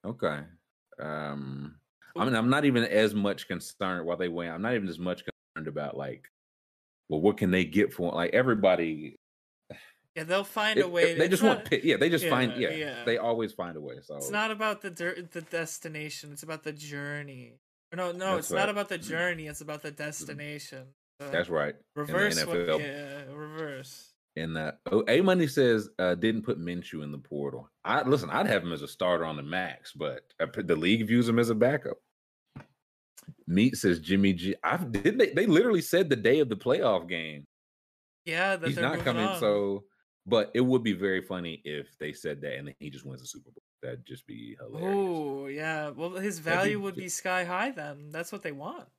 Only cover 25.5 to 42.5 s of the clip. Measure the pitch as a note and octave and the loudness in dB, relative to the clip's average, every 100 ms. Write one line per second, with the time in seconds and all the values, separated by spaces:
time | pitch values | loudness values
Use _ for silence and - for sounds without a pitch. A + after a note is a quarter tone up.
25.5 | C#3+ B2+ A2 G2+ - F#2 F2 A2+ A2 A2 | 4 4 4 0 0 0 2 2 0 -2
26.5 | E2 E2+ F2 E2+ D#2+ D2 D2 C2 D2 C#2+ | -4 -4 -6 -8 -10 -8 -10 -8 -6 -6
27.5 | C2+ - _ - B2+ B2+ C#3 - G#2+ G3 | -8 -16 _ -2 0 4 2 2 0 2
28.5 | G2 E2+ D#2 C#2+ - F2+ E2+ E2 D2+ C#2+ | 2 0 -6 -8 -2 2 2 0 -4 -4
29.5 | F2+ F2+ B1+ - - D2 B1+ _ _ E2 | -4 -4 -8 -16 -6 -6 -6 _ _ -4
30.5 | - F#2 D#2+ F2 A2+ G#2+ A#2+ A#2 A#2 A#2 | -2 0 2 4 4 4 4 6 4 4
31.5 | A2 A#2+ D3 - - _ _ _ _ _ | 4 4 4 -4 -10 _ _ _ _ _
32.5 | - - _ _ _ _ - - - - | -18 -18 _ _ _ _ -20 -20 -16 0
33.5 | F2 B2 C3 G2 E2+ D#2+ G2 G2 F2 F2+ | 4 4 4 2 2 2 4 4 4 -2
34.5 | - E2+ D#3+ D#3+ G#2 G2 A3+ A3 D3 G#3+ | -2 -2 0 -2 0 2 4 4 4 4
35.5 | E3 A#3+ G3 - E3+ F3 B2 G#2+ D3 C#3 | 6 6 2 4 2 4 4 4 4 4
36.5 | G#2 B2 B2 B2 F#2+ E2+ F2 D#2+ D2+ C#2+ | 0 0 2 4 2 0 -6 -6 -10 -16
37.5 | _ _ _ _ _ _ _ - E3 F#3+ | _ _ _ _ _ _ _ -6 -2 0
38.5 | F#3+ D#3+ C#3 - - C3 A#2+ - E3+ A2 | 0 -2 0 0 0 0 0 0 2 2
39.5 | G#2 G2+ G2 - _ _ _ F#2+ A2+ G#2 | 2 2 -2 -8 _ _ _ 2 2 4
40.5 | A2+ B2+ B2+ A2+ F2+ G2 F#2+ F2+ F#2 E2+ | 2 4 4 2 0 0 0 -2 -6 -6
41.5 | D#2 D2 D2 C#2 _ D2+ D2 D2+ C#2+ C#2+ | -8 -8 -8 -10 _ -10 -6 -8 -6 -8